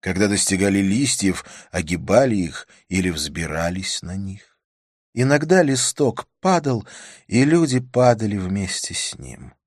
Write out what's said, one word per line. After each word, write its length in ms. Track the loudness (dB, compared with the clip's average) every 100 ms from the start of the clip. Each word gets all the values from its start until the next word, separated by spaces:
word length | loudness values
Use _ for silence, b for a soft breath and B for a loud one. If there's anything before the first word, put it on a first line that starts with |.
Когда 280 | -4 0 0
достигали 500 | 0 0 0 2 2
листьев, 640 | 2 0 -2 0 -2 -2 -8 B B
огибали 640 | -8 -4 -6 2 4 4 2
их 320 | -2 -6 -18 b b
или 240 | -2 0
взбирались 920 | -2 -6 -6 -6 -4 -4 -4 -6 -8
на 120 | -8
них. 420 | -10 -10 -12 _ _ _ _ _ _ _
Иногда 500 | -2 2 2 4 4
листок 640 | 4 2 -2 0 0 0 -10 _
падал, 460 | 0 2 2 -2 -4 B B B B
и 180 | 2
люди 360 | 4 4 2 0
падали 560 | 0 4 4 4 0 -2
вместе 580 | -2 -4 -4 -6 -8
с 240 | -8 -8 -10
ним. 340 | -16 -16 -20 -20